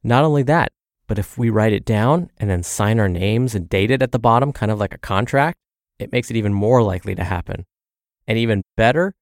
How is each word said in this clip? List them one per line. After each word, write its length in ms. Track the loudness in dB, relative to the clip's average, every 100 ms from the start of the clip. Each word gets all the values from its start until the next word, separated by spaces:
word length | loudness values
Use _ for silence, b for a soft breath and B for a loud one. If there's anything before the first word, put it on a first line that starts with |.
Not 220 | 2 2 4
only 180 | 2
that, 300 | 2 2 0 _ _ _ -8
but 100 | -6
if 200 | -6 -2
we 120 | 0
write 240 | 2 2
it 120 | 0 0
down 460 | 0 2 0 -2 _
and 120 | -2
then 140 | -2
sign 360 | -4 -2 0 2
our 100 | 0
names 460 | 0 0 0 -2 -4
and 140 | -2
date 220 | 0 2
it 100 | 0
at 100 | 0
the 80 | 0
bottom, 320 | 2 4 2
kind 200 | -2 -2
of 80 | -2
like 140 | -4
a 40 | -6
contract, 600 | -4 -2 0 0 0 -4 _ _ _ _
it 120 | -4
makes 180 | -4 -2
it 60 | -2
even 180 | 0
more 280 | 0 2 4
likely 320 | 2 -2 -6 -6
to 80 |
happen. 420 | -4 -6 -6 -12 -12 _ _ _ _ _ -4
And 100 | -2
even 260 | 0 0 -4 0
better 400 | 2 2 -2 -6